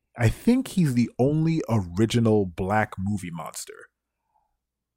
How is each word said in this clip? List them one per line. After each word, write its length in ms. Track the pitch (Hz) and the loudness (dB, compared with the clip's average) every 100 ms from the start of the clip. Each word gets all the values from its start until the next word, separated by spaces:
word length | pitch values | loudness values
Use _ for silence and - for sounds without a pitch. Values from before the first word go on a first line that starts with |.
| _ - | _ -2
I 120 | 113 | 0
think 400 | - - 254 262 | 2 2 2 0
he's 260 | - 156 120 | 0 0 2
the 140 | 113 - | 0 0
only 420 | 131 156 160 160 - | 0 2 0 0 0
original 760 | 110 87 87 110 120 113 107 95 | -2 0 0 0 2 2 2 0
black 500 | 85 95 107 104 - | -4 -2 0 0 -2
movie 340 | 95 104 90 | -4 -4 -6
monster. 580 | 82 80 - - - - _ _ _ _ _ _ _ _ _ _ | -10 -12 -12 -14 -18 -20 _ _ _ _ _ _ _ _ _ _